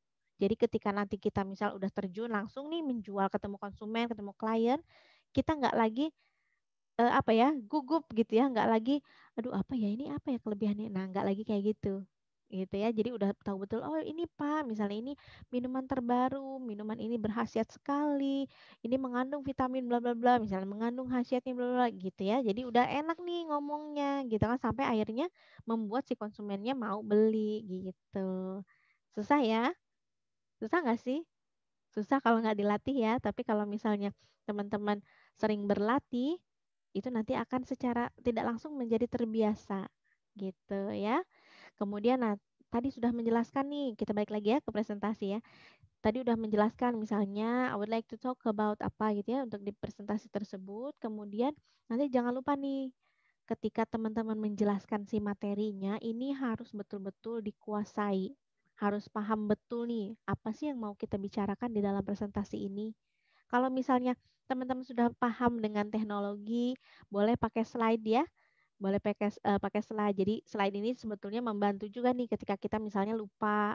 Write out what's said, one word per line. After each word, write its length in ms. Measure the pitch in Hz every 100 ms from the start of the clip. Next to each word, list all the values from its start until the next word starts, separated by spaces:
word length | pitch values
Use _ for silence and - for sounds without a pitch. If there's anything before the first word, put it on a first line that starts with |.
| _ _ _ -
Jadi 160 | 196
ketika 400 | 220 233 220 208
nanti 240 | 202 202 196
kita 240 | 208 202
misal 320 | 190 196 208 202
udah 120 | 190
terjun 400 | - 196 180 233
langsung 400 | 208 196 262 294
nih 120 | 339 302
menjual, 400 | 240 202 196 196
ketemu 280 | 202 202 196
konsumen, 480 | 202 - 214 226 233
ketemu 260 | 214 202 -
klien, 420 | 220 226 233 294 - - _ _ _
kita 240 | - - 311
nggak 160 | 254
lagi, 320 | - 220 226 311 - _ _ _ _ _ _ _ -
eee, 120 | 240
apa 200 | - 247
ya, 140 | 226 262
gugup 520 | 302 208 311 262 320 -
gitu 240 | 220 226 220
ya, 60 | 269
nggak 180 | 233 226
lagi, 260 | 226 226 285 - - - -
"Aduh 160 | 233
apa 200 | 196 - 262
ya, 100 | 202
ini 180 | 220 294
apa 220 | 285 -
ya 40 | 240
kelebihannya?" 460 | 220 208 214 208 220
Nah, 120 | 190 190
nggak 140 | 190 196
lagi 160 | 196 214
kayak 160 | 208 202 214
gitu, 280 | 208 196 190 _ _ _ _
gitu 240 | 190 185 196
ya. 120 | 220
Jadi 160 | 220 214
udah 180 | 233 202 - -
tahu 180 | 190 196
betul, 160 | 226 -
"Oh 120 | 311
ini 260 | 302 311 339
Pak, 360 | - 294 302 269
misalnya 280 | 214 202 208
ini 120 | 247 285 - - -
minuman 320 | 247 254 262 262
terbaru, 680 | 262 240 247 254 269 269 269
minuman 360 | 247 208 214 226
ini 160 | 220 233
berkhasiat 500 | 214 220 233 226 220
sekali, 720 | - - 285 294 285 277 277 262 - - - 233
ini 100 | 262
mengandung 420 | 262 247 262 285 269
vitamin 400 | - 254 262 247
bla 80 | 240
bla 100 | 240 233
bla," 200 | 240 247
misalnya 240 | 214 190 190
mengandung 380 | 208 233 247 254
khasiatnya 400 | 254 240 247 262 247
bla 100 | 247
bla 60 | 247 240
bla 20 |
gitu 280 | 196 185 - 190
ya. 140 | 240
Jadi 180 | 233 208 254
udah 180 | 240 247
enak 280 | 277 311 330
nih 260 | 349 349 330
ngomongnya 760 | 294 285 294 302 294 285 277 262
gitu 140 | 214 214
kan, 120 | 247
sampai 240 | 233 220 277
akhirnya 360 | 226 214 226 349 - _ - -
membuat 380 | 226 208 240 -
si 40 | 247
konsumennya 560 | 214 208 208 196 220 269
mau 240 | 220 208 220
beli 560 | 208 220 220 214 214 214
gitu. 920 | 185 185 - _ 196 190 185 185 190 190 _ _ _ _
Susah 260 | - 208 294
ya? 280 | 226 220 247 359 _ _ _ _ _ _ _ -
Susah 240 | 220 349
nggak 160 | 277 233
sih? 200 | 247 277 330 _ _ _ _ _ _
Susah 240 | - 208 -
kalau 160 | 226 226
nggak 160 | 220 208
dilatih 380 | 208 208 - 277
ya, 160 | 220 247
tapi 200 | 208 202 247
kalau 180 | 214 208
misalnya 440 | 208 220 208 202 - _ _ -
teman-teman 520 | 202 202 202 208 208 - _ _ _
sering 280 | 214 208 202
berlatih, 680 | 202 208 269 - 240 269 349 _ _ _ _ _ 190
itu 120 | 254
nanti 220 | 233 220 254
akan 240 | 233 254 254
secara 420 | 262 247 240 240 -
tidak 200 | 247 226 226
langsung 220 | 233 311 285
menjadi 260 | 233 226 240
terbiasa 800 | 240 226 220 214 214 - 196 - _ _ _ _ 202
gitu 540 | 190 - - 196 196
ya. 280 | 208 202 277 370 _ _ - - -
Kemudian, 400 | 202 208 226 262
nah, 100 | 226 202 _ _ _
tadi 180 | 233 262
sudah 180 | 247 240
menjelaskan 520 | 233 226 233 233 269 277
nih, 180 | 294 277 214
kita 140 | 220 214
balik 160 | 208
lagi 220 | 214 208 277
ya 40 |
ke 60 | -
presentasi 640 | 220 - 202 202 220 196 208
ya. 20 | - - - - - _
Tadi 180 | 214 226
udah 120 | 240 226
menjelaskan 560 | 220 208 214 - 247 233
misalnya, 720 | 214 208 202 202 226 247 254
"I 40 | 202
would 120 | 208
like 160 | 226 -
to 60 | 220
talk 200 | 247 254 233
about 320 | 208 214 208
apa," 320 | - - 214 208
gitu 160 | 202
ya, 60 | 254 254
untuk 160 | 208 202
di 60 |
presentasi 520 | 202 208 - 208 208 -
tersebut. 640 | 202 208 196 190 208 269 -
Kemudian 500 | 226 214 208 208 262 302 _ _ -
nanti 160 | 233 285
jangan 160 | 247 240 254
lupa 160 | 262
nih, 400 | 277 277 269 262 - _ _ _ _ -
ketika 320 | 226 220 - 226
teman-teman 500 | 233 220 220 220 214
menjelaskan 680 | 214 208 208 196 - 214 202
si 80 | 214
materinya, 800 | 202 202 202 202 214 196 196 214
ini 320 | 226 226 269 269
harus 340 | 262 220 233 208
betul-betul 640 | 202 202 196 - 226 233
dikuasai. 920 | 208 - - 208 208 - 208 190 190 277 _ _ _ -
Harus 320 | 208 208 -
paham 400 | 220 208 220 208
betul 400 | 208 - 233 233
nih, 240 | 233 202 226 -
apa 240 | 202 220
sih 160 | 220 302
yang 80 | 262
mau 160 | 214
kita 240 | 202 220 202
bicarakan 520 | 196 - 202 196 240
di 60 | 214
dalam 200 | 202 196 196
presentasi 520 | 202 208 208 202 214 202
ini. 240 | 196 220 - _ _ _ _ _
Kalau 180 | 247 262
misalnya 420 | 262 247 247 247 247 _ _ -
teman-teman 360 | 254 254 254 254
sudah 220 | 240 233 233
paham 440 | 240 220 240 240
dengan 240 | 214 208 208
teknologi, 840 | 214 214 202 202 208 208 240 240 254 _ - -
boleh 240 | 202 208 240
pakai 280 | 220 226 226
slide 380 | 240 226 226
ya. 200 | 220 233 339 _ _ _ _ -
Boleh 240 | 196 202
pakai, 320 | 208 202 208
eee, 240 | - 214 202
pakai 240 | 196 208
slide. 340 | - 220 208 196
Jadi 180 | 190 226 -
slide 280 | 220 196 202
ini 120 | 220
sebetulnya 480 | 254 220 208 202 226
membantu 480 | 240 208 208 196 208
juga 240 | 247 247
nih 160 | 247 233
ketika 240 | 208 -
kita 240 | 202 - 214
misalnya 360 | 214 202 202 220
lupa 560 | 208 - 214 208 208